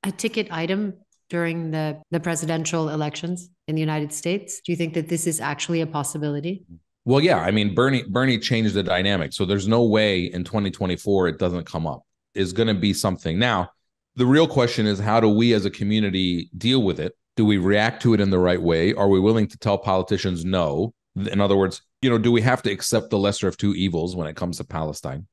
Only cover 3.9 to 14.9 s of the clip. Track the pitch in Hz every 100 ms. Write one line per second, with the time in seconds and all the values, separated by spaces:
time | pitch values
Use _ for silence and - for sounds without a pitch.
3.9 | 156 147 151 - 196 202 - - 175 170
4.9 | 165 156 170 170 160 143 147 - 170 160
5.9 | 151 139 156 147 147 151 196 - 85 _
6.9 | _ - 135 165 123 85 107 104 92 127
7.9 | 135 - 101 131 117 - 117 110 98 90
8.9 | 90 95 98 76 - 92 101 98 113 117
9.9 | 107 107 95 87 90 90 110 101 - 95
10.9 | 87 - 98 90 78 92 87 85 82 80
11.9 | 65 _ _ _ - 95 90 113 101 101
12.9 | 92 104 92 82 85 120 104 - _ _
13.9 | _ _ - 123 143 160 147 120 - 107